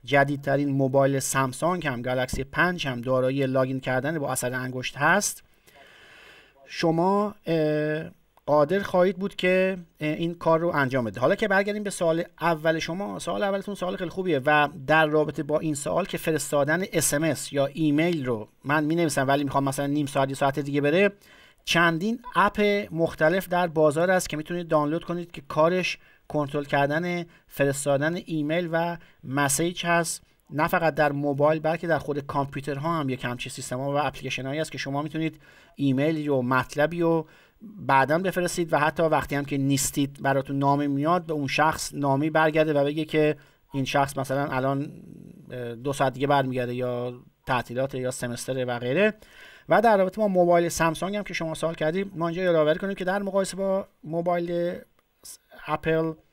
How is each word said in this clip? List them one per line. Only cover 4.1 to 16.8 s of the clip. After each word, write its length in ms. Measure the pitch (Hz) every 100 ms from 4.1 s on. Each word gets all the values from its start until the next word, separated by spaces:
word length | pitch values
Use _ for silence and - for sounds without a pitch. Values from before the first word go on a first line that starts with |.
| 165
با 140 | 139
اثر 220 | 127 123
انگشت 420 | 127 127 127 123 131
هست، 480 | 151 185 202 - _ _ _ - - - - - - - _ _ -
شما، 680 | - 170 160 180 202 208 - -
اه، 580 | 165 151 151 151 151 165 - _ _ -
قادر 320 | 147 147 190
خواهید 380 | 196 185 180 185
بود 200 | 196 -
که، 420 | 185 185 190 190 170 _
اه، 80 | 151
این 260 | 151 170
کار 240 | 170 165 160
رو 100 | 170
انجام 360 | 151 135 131
بده. 160 | 113 98
حالا 140 | 131
که 140 | 196 220
برگردیم 340 | 196 202 208
به 80 | 202
سوال 340 | - 170 165 170 -
اول 380 | 165 160 160 160
شما، 400 | - 175 202 185
سوال 240 | 170 196
اولتون 320 | 202 196 196
سوال 220 | 196 180 196
خیلی 140 | 175
خوبیه 300 | 190 185 147 131
و 220 | 151 147 151 135
در 200 | 156 156
رابطه 360 | 151 151 147
با 160 | 151 151
این 160 | 160
سوال 300 | 147 - -
که 140 | 185 170
فرستادن 640 | - 156 - 147 143 165